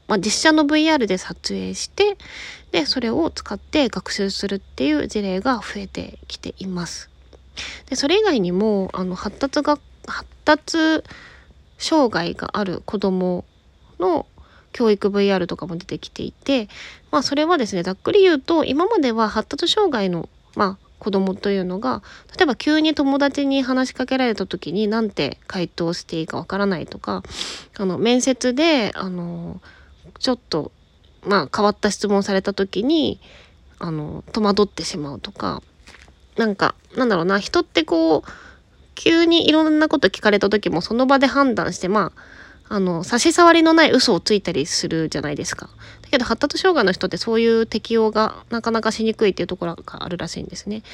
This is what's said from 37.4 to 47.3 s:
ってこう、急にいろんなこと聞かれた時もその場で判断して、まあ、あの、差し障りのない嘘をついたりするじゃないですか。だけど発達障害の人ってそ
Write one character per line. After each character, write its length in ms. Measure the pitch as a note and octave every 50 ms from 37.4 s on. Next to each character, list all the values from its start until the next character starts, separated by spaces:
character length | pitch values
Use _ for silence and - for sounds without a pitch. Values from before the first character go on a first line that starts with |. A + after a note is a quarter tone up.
| G3 - - F4
っ 20 | E4+
て 200 | - - E4+ D#4+
こ 400 | - E4+ E4 E4 D#4+ D4+ - -
う、 40 | - - - - - - - _ _ _ _ - _ -
急 280 | - - E4 E4 E4 E4+
に 240 | E4 E4+ E4 -
い 40 | - D4+
ろ 160 | D#4 D#4+ D#4
ん 100 | D4+ D4+
な 80 | D#4
こ 120 | D#4 D#4+ C#4+
と 100 | - G3
聞 120 | - -
か 100 | - G#3+
れ 80 | G#3 G3+
た 100 | G3+ G3+
時 200 | G#3+ G#3 - F3+
も 120 | - -
そ 120 | - - G#3+
の 140 | A#3+ C4
場 120 | B3+ C#4 C4
で 80 | C#4
判 280 | B3+ A#3 C#4 C#4 C4 G#3+
断 160 | F3 E3 -
し 80 | F3+ -
て、 80 | -
ま 240 | F3 G#3 G#3+ F3 D#3 -
あ、 60 | - - - - - - - - - -
あ 120 | - G#3+ G3+
の、 240 | F#3+ F3+ E3+ E3 F3+
差 160 | - A#3+ A#3+
し 120 | - E4+
障 240 | D#4+ F4 F4 E4+ E4
り 60 | E4
の 120 | D#4+ D#4+ D#4+
な 120 | E4 D#4
い 60 | C4
嘘 240 | - C4 - - F#3
を 40 | E3+
つ 140 | - - G#3+
い 80 | F#3+
た 100 | - F3
り 140 | D#3+ C3+ D3
す 220 | - - - - D#3
る 180 | E3 D#3+ D#3+
じ 120 | D3+ - D3
ゃ 20 |
な 80 | C#3+ D3
い 60 | D3
で 100 | - F#3+
す 100 | - -
か。 140 | - - - - - - - - -
だ 80 | - -
け 80 | D4
ど 80 | B3+ A#3
発 140 | - A3+ -
達 180 | - C#4+ -
障 180 | - - F#4+ E4+
害 80 | C#4+ G#3
の 100 | F3+ F#3+
人 120 | - -
っ 40 | F#3
て 60 | -
そ 160 | F3+ - A3+